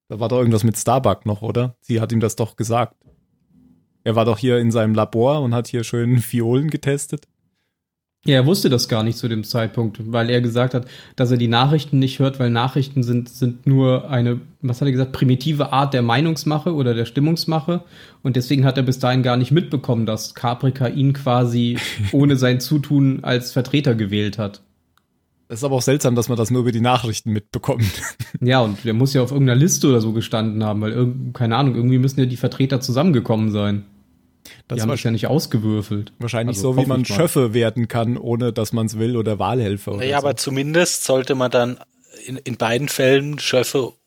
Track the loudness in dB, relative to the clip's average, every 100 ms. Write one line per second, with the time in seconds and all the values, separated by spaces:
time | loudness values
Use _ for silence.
0 | -14 -6 -2 2 2 4 2 0 0 2
1 | 2 0 -2 -4 -4 -2 -2 -4 -4 -2
2 | 0 0 0 0 -6 -4 -2 -2 -2 _
3 | _ _ _ _ _ _ _ _ _ _
4 | -2 0 2 2 2 2 2 2 2 2
5 | 0 2 2 2 0 -2 -2 -6 -4 -2
6 | 2 2 2 -2 0 0 0 -4 -2 -4
7 | -4 -12 _ _ _ _ _ _ _ _
8 | _ _ 0 4 4 4 2 2 0 -2
9 | -2 -2 -4 -4 -4 -2 -2 -2 -4 -6
10 | -6 -2 0 2 0 0 0 -2 -6 -12
11 | -10 -2 2 2 2 2 4 2 2 0
12 | 2 0 -2 0 0 0 0 -2 -2 -2
13 | 0 -2 -4 -4 -4 -2 2 4 4 2
14 | 0 0 0 -2 -6 _ -6 -2 0 0
15 | -2 0 2 2 0 -2 0 0 0 0
16 | 2 2 2 0 -2 -2 0 0 0 0
17 | -2 0 0 0 0 -2 -2 -4 -6 -20
18 | -20 _ -4 -2 0 2 2 2 0 0
19 | 0 2 2 2 2 2 0 -2 -2 -2
20 | 0 -4 -8 -6 -4 -2 -2 0 -2 0
21 | 0 0 0 2 2 2 0 -2 -6 -6
22 | -2 2 4 4 2 0 0 -2 2 2
23 | 2 2 -2 -2 -2 -4 -2 0 2 0
24 | 0 -2 -2 -4 -6 -8 _ _ _ _
25 | _ _ _ _ -14 -6 -2 0 2 2
26 | 2 2 0 0 0 0 0 2 2 2
27 | 0 -6 -4 -4 -4 -6 -4 -2 -2 -2
28 | -10 -12 -12 -4 2 2 2 0 -2 0
29 | 2 2 0 2 4 4 4 4 4 4
30 | 2 -2 -2 -2 -2 -2 -2 -2 -2 0
31 | 0 -2 -8 -4 0 2 2 2 2 2
32 | 2 0 0 0 -4 0 0 0 -2 0
33 | 2 2 2 0 0 0 0 -2 -6 _
34 | _ _ _ _ -20 -20 -10 -4 -2 -2
35 | -2 -2 0 -2 0 -2 0 -2 -2 -6
36 | -8 -10 -6 -4 -2 -2 0 0 0 0
37 | 0 0 0 2 0 2 0 0 -2 -2
38 | -2 -2 -4 -2 -2 -2 -2 -2 -2 -2
39 | -2 -2 -2 -2 -2 0 -2 -2 -6 -6
40 | -2 -2 -2 -2 -4 -4 0 2 0 0
41 | 0 0 0 0 0 2 0 -4 -14 _
42 | _ -20 -14 -12 -8 -4 -2 0 -2 0
43 | 4 4 2 -6 -2 0 0 -2 -4 -8